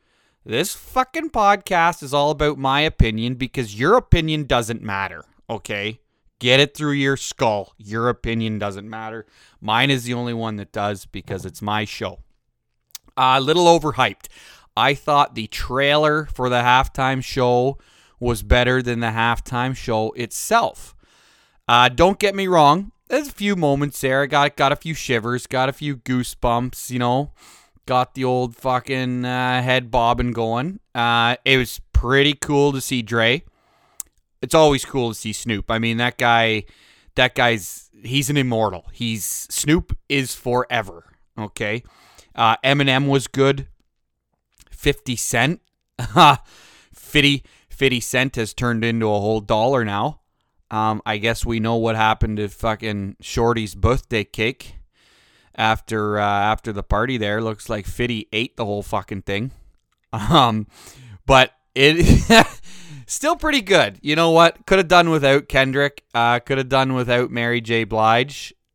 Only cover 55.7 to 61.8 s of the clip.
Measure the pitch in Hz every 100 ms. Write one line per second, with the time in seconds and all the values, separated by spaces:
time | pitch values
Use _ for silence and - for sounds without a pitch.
55.7 | 110 - 110 104 104 104 101 104 110 113
56.7 | 101 - 104 120 127 104 107 113 107 -
57.7 | 107 95 - 120 113 - 107 131 - 107
58.7 | 104 98 104 - 101 - 98 127 - -
59.7 | _ _ _ - 113 104 156 120 110 104
60.7 | - - - 127 98 - 135 131 _ _
61.7 | 127